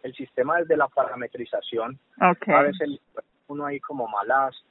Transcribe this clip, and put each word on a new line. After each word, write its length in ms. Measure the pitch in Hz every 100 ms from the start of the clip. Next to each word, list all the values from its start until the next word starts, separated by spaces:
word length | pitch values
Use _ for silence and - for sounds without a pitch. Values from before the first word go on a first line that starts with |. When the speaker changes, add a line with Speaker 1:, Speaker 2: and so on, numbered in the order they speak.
Speaker 1:
el 100 | 127 -
sistema 420 | 131 - 131 170
desde 180 | 160 156
la 100 | 135
parametrización, 1120 | - 127 123 120 123 117 104 - 113 113 135 _ -
Speaker 2:
Ok. 260 | 185 175 -
Speaker 1:
a 120 | 160
veces 360 | 143 185 151 139 _ - - _ _
uno 180 | 147 147
hay 140 | 139
como 280 | - 143 113
malas 480 | 104 104 135 135 - _